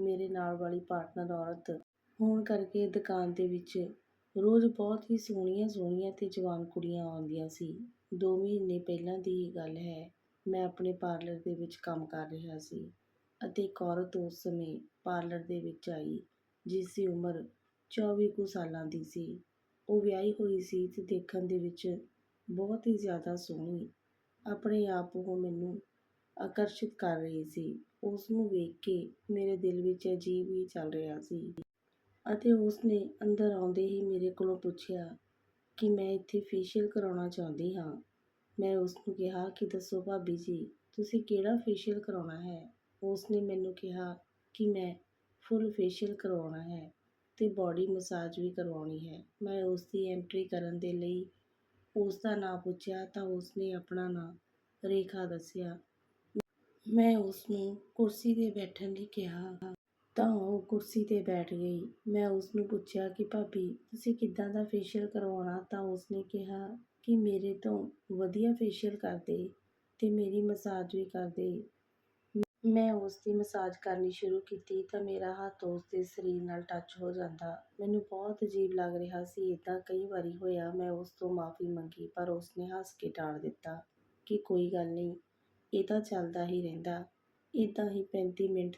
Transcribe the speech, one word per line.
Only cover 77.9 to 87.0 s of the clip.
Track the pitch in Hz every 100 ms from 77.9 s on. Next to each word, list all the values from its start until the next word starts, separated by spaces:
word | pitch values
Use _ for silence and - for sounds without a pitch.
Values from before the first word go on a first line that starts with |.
| 208 208
ਬਹੁਤ | 190 202 208
ਅਜੀਬ | 208 196 190
ਲੱਗ | 185 175 175
ਰਿਹਾ | 175 180 175
ਸੀ। | 196 185
ਇੱਦਾਂ | 170 - 185 185
ਕਈ | 185 196
ਵਾਰੀ | 190 170
ਹੋਇਆ। | 175 185 180 170
ਮੈਂ | 180 180
ਉਸ | 175 180
ਤੋਂ | - 180
ਮਾਫ਼ੀ | 180 165 165 175
ਮੰਗੀ | 170 160 170 170
ਪਰ | - 175
ਉਸ | 175 175 180
ਨੇ | 180
ਹੱਸ | 185 190
ਕੇ | - 165 160
ਟਾਲ | 156 151
ਦਿੱਤਾ | 156 156 160 165 - _ _ _ -
ਕਿ | 208
"ਕੋਈ | - 185 180
ਗੱਲ | 180 170
ਨਹੀਂ, | 170 175 175 - _ _ _ _
ਇਹ | 202 196
ਤਾਂ | 214
ਚੱਲਦਾ | 214 190 170 175 175
ਹੀ | 180
ਰਹਿੰਦਾ।" | 175 165 170 175